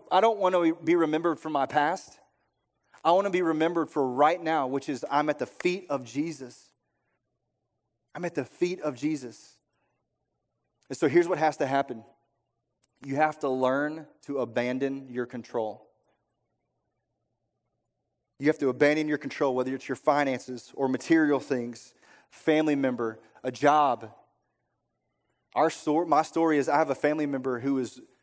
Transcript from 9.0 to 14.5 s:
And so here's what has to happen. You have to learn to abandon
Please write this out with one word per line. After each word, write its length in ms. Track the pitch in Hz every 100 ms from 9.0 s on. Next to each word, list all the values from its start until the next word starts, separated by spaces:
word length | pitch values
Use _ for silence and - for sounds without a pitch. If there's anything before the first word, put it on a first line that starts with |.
| 147 151 123 110 - _ _ _ _ _ _ _ _ _ _ _ _ _ _
And 80 | 135
so 120 | 135
here's 200 | 170 170
what 100 | 160
has 180 | 156 -
to 100 | 131
happen. 380 | 139 135 113 107 _ _ _ _ _ _ _ _ _
You 120 | 135 139
have 240 | 156 151
to 80 | 139
learn 580 | 131 127 139 151 160 151 _
to 160 | - 135
abandon 720 | 117